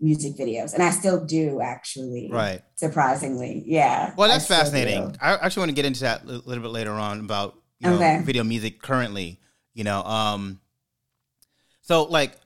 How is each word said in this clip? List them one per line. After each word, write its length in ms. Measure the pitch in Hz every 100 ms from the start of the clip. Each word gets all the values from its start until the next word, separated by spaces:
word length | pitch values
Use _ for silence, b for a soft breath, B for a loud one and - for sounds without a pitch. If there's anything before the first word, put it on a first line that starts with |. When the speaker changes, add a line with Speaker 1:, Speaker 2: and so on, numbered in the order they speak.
Speaker 1:
music 340 | 156 151 139 143
videos, 380 | 123 113 131
and 80 | -
I 80 | 175
still 340 | 196 190 180
do, 360 | 156 160 151 135
actually. 680 | 123 127 - 135 131 123 -
Speaker 2:
Right. 320 | 117 104 92 -
Speaker 1:
Surprisingly. 880 | - 156 151 131 139 135 127 123 -
Yeah. 480 | - 156 135 123 - -
Speaker 2:
Well, 120 | 208
Speaker 1:
I 60 |
Speaker 2:
that's 120 | 254 -
Speaker 1:
still 100 | 170
Speaker 2:
fascinating. 560 | 151 143 113 98 98
Speaker 1:
do. 60 | -
Speaker 2:
I 140 | 143 190
actually 240 | 175 190
wanna 140 | 175
get 100 | 143
into 160 | 143 123
that 240 | 131 110
a 20 | -
li-, 160 | 123
little 180 | 123 123
bit 80 | 113
later 180 | 113 107
on 300 | 107 104 104
about, 340 | 104 101 101 - _ -
you 100 | 180
know, 60 |
Speaker 1:
Okay. 260 | 175 165 156
Speaker 2:
video 180 | 147 123
music 400 | 113 113 107 -
currently, 560 | - 131 117 101 87 92 _ _ _
you 100 | 117
know. 180 | 104 101
Um, 560 | 98 110 107 104 98 95 _ _ _ _ _ _ _ _ _ _ _ _
so, 200 | - 170
like, 300 | 156 165 139 -